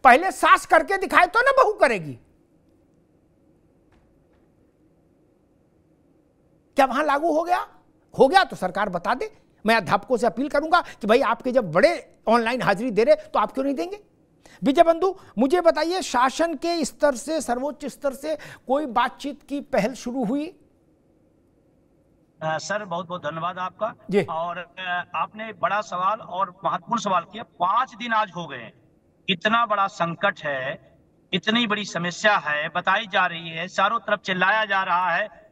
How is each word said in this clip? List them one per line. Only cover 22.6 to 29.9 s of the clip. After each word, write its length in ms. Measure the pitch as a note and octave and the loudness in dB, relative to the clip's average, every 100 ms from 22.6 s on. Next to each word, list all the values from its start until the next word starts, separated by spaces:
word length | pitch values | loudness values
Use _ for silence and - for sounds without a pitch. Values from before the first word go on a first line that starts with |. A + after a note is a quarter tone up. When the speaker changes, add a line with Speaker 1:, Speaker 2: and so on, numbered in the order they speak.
| - G#3 | -4 -8
Speaker 2:
बहुत 240 | G3+ E3+ E3+ | -6 -8 -8
बहुत 140 | F3 | -8
धन्यवाद 360 | - E3 E3+ F3+ | -8 -6 -8 -6
आपका। 360 | F3+ - G#3+ - - | -10 -6 -8 -8 -2
Speaker 1:
जी। 120 | G3 | -2
Speaker 2:
और, 360 | F3 D#3+ E3+ F3 | -2 -6 -6 -8
अ, 460 | E3+ F#3 F#3 F3 E3+ | -14 -12 -6 -6 -6
आपने 380 | D#3+ F3 G#3+ A3 | -6 -8 -8 -14
बड़ा 280 | F#3 E3+ G3+ | -6 -4 -4
सवाल 380 | - F3+ F#3 A3 | -4 -4 -2 -4
और 360 | - F3+ F#3+ - | -8 -6 -6 -4
महत्वपूर्ण 360 | E3+ F3 - A#3 | -6 -6 -4 -4
सवाल 240 | G3+ F3+ E3 | 0 -2 -4
किया। 100 | G#3+ | -16
पाँच 520 | - _ F3 A3 C4 | -16 _ 0 0 -2
दिन 180 | A3+ A#3+ | -6 -2
आज 200 | A3 G#3+ E3+ | -2 -2 -6
हो 100 | D#3 | -10
गए 100 | C3 | -12
हैं। 160 | A2 _ _ _ _ _ - | -14 _ _ _ _ _ -6
इतना 360 | F#3+ G#3+ A#3 A3+ | -2 0 0 0
बड़ा 200 | G3+ | 0
संकट 540 | G3 | -2